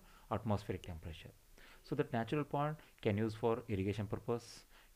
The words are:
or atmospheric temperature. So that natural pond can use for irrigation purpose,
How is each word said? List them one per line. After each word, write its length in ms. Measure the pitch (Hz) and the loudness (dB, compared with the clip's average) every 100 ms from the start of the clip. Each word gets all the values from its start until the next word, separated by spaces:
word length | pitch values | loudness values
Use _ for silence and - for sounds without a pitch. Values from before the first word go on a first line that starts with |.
| - - - | -6 -16 -2
or 40 | |
atmospheric 480 | 107 110 101 - 92 | -2 2 0 0 -6
temperature. 480 | - 82 87 80 - - - - - - | -6 -10 -8 -10 -14 -20 -20 -20 -20 -16
So 120 | - 139 | -6 0
that 160 | 139 | 0
natural 320 | 117 113 151 | 0 0 0
pond 320 | 143 143 147 156 - - | 0 0 0 -2 -10 -2
can 160 | 113 101 | 2 4
use 180 | 113 | 2
for 280 | 107 120 113 - | 2 2 2 0
irrigation 380 | 98 95 104 101 | 0 2 0 -2
purpose, 580 | 107 - 120 - - - - - | -4 -2 -2 -2 -18 -20 -20 -20